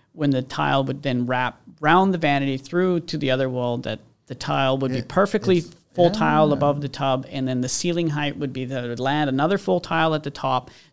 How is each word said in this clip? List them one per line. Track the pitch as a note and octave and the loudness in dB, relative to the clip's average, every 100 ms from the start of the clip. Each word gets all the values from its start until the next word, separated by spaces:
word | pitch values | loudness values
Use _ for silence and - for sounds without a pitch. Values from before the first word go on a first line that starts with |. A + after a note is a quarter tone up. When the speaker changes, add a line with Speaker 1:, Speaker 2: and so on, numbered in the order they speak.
| _ | _
Speaker 1:
when | - D3 | -4 0
the | C3 | 0
tile | C3 - D3 C#3 | -2 -2 0 0
would | B2+ C3+ | 0 -4
then | C#3+ B2 A#2+ | -4 -2 0
wrap | B2+ B2+ - - - | 0 -2 -6 -16 -4
round | D3+ E3+ F#3+ | 4 4 4
the | F3+ | 2
vanity | D#3+ C#3 C#3 C3 | 2 0 0 -4
through | C3+ F3 F#3 F3 | -4 -2 0 0
to | E3+ - | -2 -4
the | C3+ | 0
other | B2+ C3 | 0 0
wall, | B2+ B2 A#2+ | -2 -2 -2
that | A#2 A2 - _ _ | -4 -8 -12 _ _
the | |
tile | B2+ - C#3+ C3+ C3+ | -10 -4 0 2 2
would | C3 | 0
be | B2+ | -4
Speaker 2:
It, | A#2 | -2
Speaker 1:
perfectly | - G3 G#3+ G3+ F3+ | 0 0 0 2 2
Speaker 2:
it's, | D#3+ - _ | 0 -10 _
Speaker 1:
full | - F3 | 2 2
tile | G#3+ D#3 D3+ D#3 | 4 2 4 4
Speaker 2:
yeah. | |
Speaker 1:
above | C#3+ C#3+ C#3+ | 4 2 0
the | C#3+ | -4
tub, | - C#3 C3 C3+ | -4 0 0 -2
and | C#3+ C3 | -6 -2
then | B2+ | -2
the | B2+ | -2
ceiling | - F3+ E3+ E3 | -2 -2 0 0
height | D3 D3 - | 0 -2 -4
would | C#3+ | -6
be | B2+ B2+ | -6 -6
that | C3 | -6
it | A#2+ | -6
would | A#2 | -2
land | C3 D3 D3 | 0 2 2
another | C3 D#3 G3 | 2 2 0
full | - F3+ | 0 0
tile | - E3 D#3+ | 0 0 2
at | D#3 | 0
the | D3+ | -4
top. | - C3+ B2+ B2 - - | -6 -2 -2 -4 -14 -20